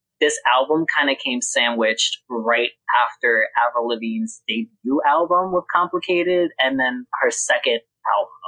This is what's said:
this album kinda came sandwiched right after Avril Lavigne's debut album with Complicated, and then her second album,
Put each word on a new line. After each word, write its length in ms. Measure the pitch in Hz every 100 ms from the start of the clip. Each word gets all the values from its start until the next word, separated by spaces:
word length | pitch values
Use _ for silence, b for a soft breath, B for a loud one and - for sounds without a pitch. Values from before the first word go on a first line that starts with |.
| _ -
this 180 | 151 151 127
album 360 | 127 135 160 160 151
kinda 180 | 143 135
came 200 | 135 123
sandwiched 800 | - 131 120 117 110 110 - - -
right 400 | 117 113 117 120 _ - 123 120
after 440 | - 120 113 110 120
Avril 280 | 120 120 117
Lavigne's 520 | 113 113 113 113 - -
debut 540 | 110 110 _ 120 147 147
album 460 | 156 170 180 185
with 140 | 175 - 170
Complicated, 760 | 175 180 - 175 175 180 170 -
and 220 | 131 135
then 260 | 127 127 127 -
her 100 | 123
second 500 | - - 123 131 117 _ _ -
album, 240 | 104 98 -